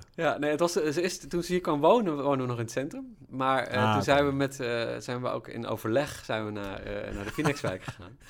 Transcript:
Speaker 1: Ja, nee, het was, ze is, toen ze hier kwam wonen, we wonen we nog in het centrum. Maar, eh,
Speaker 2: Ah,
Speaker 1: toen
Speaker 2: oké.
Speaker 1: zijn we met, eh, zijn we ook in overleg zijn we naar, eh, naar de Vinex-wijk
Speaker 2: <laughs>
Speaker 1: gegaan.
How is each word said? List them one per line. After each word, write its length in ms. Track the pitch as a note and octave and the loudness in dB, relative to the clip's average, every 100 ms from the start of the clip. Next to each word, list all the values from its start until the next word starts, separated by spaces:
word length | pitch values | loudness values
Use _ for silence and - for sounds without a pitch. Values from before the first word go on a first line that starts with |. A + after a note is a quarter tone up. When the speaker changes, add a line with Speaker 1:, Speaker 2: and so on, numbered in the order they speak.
| - | -8
Speaker 1:
Ja, 240 | - D#3 B2+ | -2 0 2
nee, 120 | D3 | 2
het 100 | D3+ | 4
was, 120 | E3+ | 2
ze 300 | F#3 D3+ D3 | 2 0 2
is, 160 | F3+ - | 0 -2
toen 240 | C#3 - | -4 -4
ze 100 | C3+ | 0
hier 80 | F3+ | 0
kwam 200 | F3 D3 | 0 4
wonen, 360 | D#3+ A#3+ F#3+ C#3+ | 6 6 4 0
we 60 | |
wonen 180 | C#3 C3 | 0 0
we 60 | B2+ | 0
nog 100 | A#2+ | -2
in 60 | |
het 100 | A2+ | -4
centrum. 440 | C3 C#3+ C4+ C4 A3 C3+ | -4 -4 -6 -12 -16 -10
Maar, 340 | C3 C3 C3 - | -2 2 2 0
eh, 100 | B2+ | 2
Speaker 2:
Ah, 60 | |
Speaker 1:
toen 100 | A2 | 4
Speaker 2:
oké. 80 | G#2+ | 4
Speaker 1:
zijn 220 | G2+ C#3+ C#3+ | 4 4 4
we 60 | |
met, 280 | C#3 C3+ C#3 | 2 0 -2
eh, 360 | A#2+ A#2+ A#2 A#2+ | -2 -2 -2 -4
zijn 240 | B2+ B2 | -6 -4
we 60 | B2 | -4
ook 200 | - - | -4 -6
in 180 | A#2 A2+ | -8 -4
overleg 580 | A2 A2 B2 C#3+ - | -2 0 2 0 -4
zijn 200 | - A2 | -6 -4
we 60 | G#2+ | -4
naar, 300 | G#2 G2 G2+ | -6 -6 -8
eh, 320 | G#2 G#2 G#2 | -8 -6 -6
naar 100 | G#2 | -6
de 60 | G2+ | -6
Vinex-wijk 500 | - D3 C#3+ G#2 F#2 - | -2 0 0 -4 -4 -8
Speaker 2:
<laughs> 40 | |
Speaker 1:
gegaan. 280 | - F2 B2 | -12 -14 -18